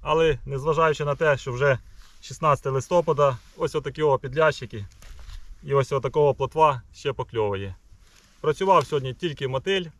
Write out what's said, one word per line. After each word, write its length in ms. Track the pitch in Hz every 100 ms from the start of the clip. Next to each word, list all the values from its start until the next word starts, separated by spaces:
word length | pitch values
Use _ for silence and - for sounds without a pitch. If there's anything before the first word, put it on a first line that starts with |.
Але 380 | 151 156 165 127 135
незважаючи 600 | 135 147 151 160 151 147
на 100 | 139
те, 220 | 160 135
що 140 | -
вже 280 | 123 143 123 - - - -
шістнадцяте 480 | - 135 160 139 139
листопада, 680 | 135 - 180 165 143 143 120 - -
ось 180 | 160 156
отакі 280 | 139 131
о 140 | 156 131
підлящики 680 | 135 135 156 143 123 113 101 - - - - - - -
і 100 | 143
ось 180 | 139 135
отакого 420 | 139 147 156 147
плотва 480 | 131 135 156 156 135 -
ще 200 | - 143
покльовує. 640 | 131 127 113 107 98 98 92 _ - _ _ _ _
Працював 440 | 151 151 190 185 131
сьогодні 280 | 147 131
тільки 340 | 120 180 143 135
мотиль. 380 | 131 190 196 170